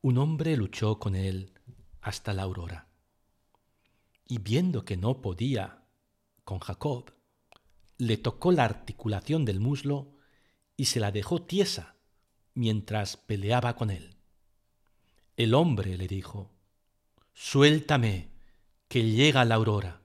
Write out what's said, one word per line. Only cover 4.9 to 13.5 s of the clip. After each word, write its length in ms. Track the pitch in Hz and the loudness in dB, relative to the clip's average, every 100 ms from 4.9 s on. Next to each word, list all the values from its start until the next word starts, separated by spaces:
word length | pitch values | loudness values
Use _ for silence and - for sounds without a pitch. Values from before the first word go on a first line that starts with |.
| 92 | -4
no 240 | 101 127 | -2 -2
podía 640 | 104 87 123 127 95 - _ _ _ _ _ _ | -4 -4 -2 -2 -6 -12 _ _ _ _ _ _
con 160 | - 95 | -10 -10
Jacob, 520 | - 92 151 127 - _ _ _ _ _ _ _ _ _ | -8 -6 -6 -6 -10 _ _ _ _ _ _ _ _ _
le 180 | 120 107 | -2 0
tocó 340 | 123 - 180 | -2 -2 2
la 140 | 175 | 4
articulación 800 | 117 107 - - 113 101 - 160 | 4 0 -10 -8 -4 -4 -2 0
del 160 | 127 98 | 0 0
muslo 560 | 113 143 143 143 139 - _ _ _ _ _ - | -2 -2 -2 -4 -6 -20 _ _ _ _ _ -4
y 100 | 135 | -2
se 140 | - | 0
la 120 | 104 | -2
dejó 300 | 101 98 170 | -2 -2 -4
tiesa 540 | 175 185 185 - 82 _ _ _ _ _ _ | -2 0 0 -2 -12 _ _ _ _ _ _
mientras 600 | - 117 107 101 107 101 - | -2 0 0 -2 -4 -4 -8
peleaba 600 | _ 104 101 | _ -4 0